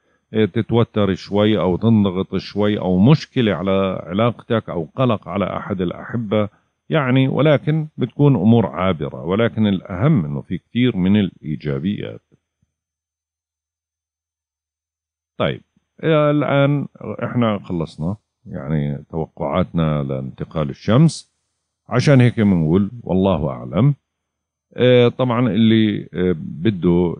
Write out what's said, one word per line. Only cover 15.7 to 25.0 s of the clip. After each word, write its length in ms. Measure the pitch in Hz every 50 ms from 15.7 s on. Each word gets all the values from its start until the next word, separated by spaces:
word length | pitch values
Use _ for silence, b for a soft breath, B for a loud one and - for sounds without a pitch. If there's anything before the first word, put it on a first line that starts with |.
| _ _ _ _ _ -
آه، 300 | - 160 160 151 151 147
الآن 560 | 147 147 - - 139 139 139 139 147 139 131 - - - - 104 104 - 117
إحنا 360 | 117 - 123 117 110 104 95
خلصنا، 560 | - - 92 85 76 - - - 76 87 104 - _ _ _ _ _
يعني، 580 | - - 78 67 71 80 76 71 73 71 - - -
توقعاتنا 920 | - 80 76 - _ - 82 71 73 92 87 - - 85 80 78 76 73 69
لانتقال 640 | 65 67 65 65 64 - - 82 - - 80 76 69
الشمس، 640 | - - - 98 107 135 165 151 - - - _ _ _ _ _ _ _ _ _ _ _ _ -
عشان 320 | 110 123 123 151 139 127
هيك 180 | 120 117 - 117
بنقول 520 | 107 101 95 85 78 76 85 101 196 - 123 117 -
والله 460 | - 87 92 95 98 90 73 76 69
أعلم. 440 | 64 60 62 64 69 92 127 147 139 - _ _ _ _ _ _ _ _ _ _ _ _ _ _ -
آه، 320 | - 120 123 123 123